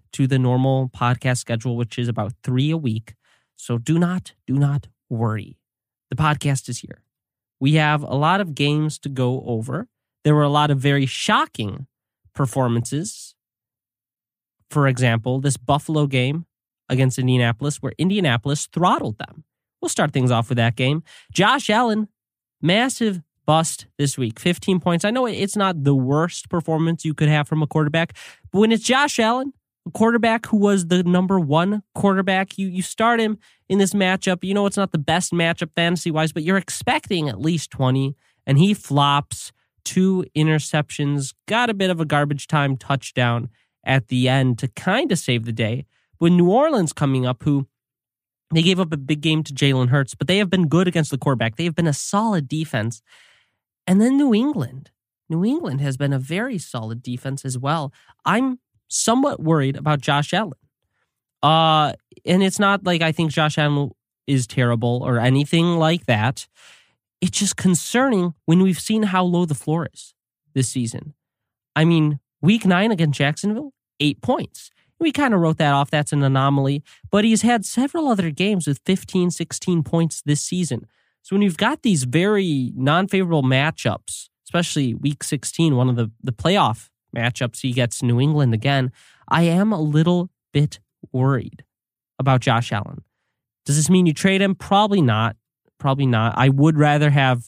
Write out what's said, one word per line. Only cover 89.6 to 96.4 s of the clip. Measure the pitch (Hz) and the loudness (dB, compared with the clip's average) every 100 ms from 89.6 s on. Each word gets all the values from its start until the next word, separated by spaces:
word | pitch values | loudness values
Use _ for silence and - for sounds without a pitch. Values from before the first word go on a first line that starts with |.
| 214 | 0
a | 190 | 0
little | 156 147 165 180 180 _ _ | 0 2 2 0 -2 _ _
bit | 143 147 - _ _ - | -2 -2 -4 _ _ -8
worried | 127 135 131 - - _ _ _ _ _ - | -2 0 0 -4 -16 _ _ _ _ _ -4
about | 139 127 | 2 2
Josh | 135 117 120 | 2 0 0
Allen. | 104 - - - _ _ _ _ _ - | -6 -6 -14 -20 _ _ _ _ _ -2
Does | 147 | 0
this | 151 | 4
mean | 185 175 | 4 4
you | |
trade | 147 190 190 | 2 0 2
him? | 196 190 | 0 -2
Probably | - 196 214 202 | 2 2 4 2
not. | 131 107 113 - _ _ _ _ | 2 2 -2 -4 _ _ _ _
Probably | 139 135 135 | -2 0 2
not. | 117 113 | 2 0
I | - | 2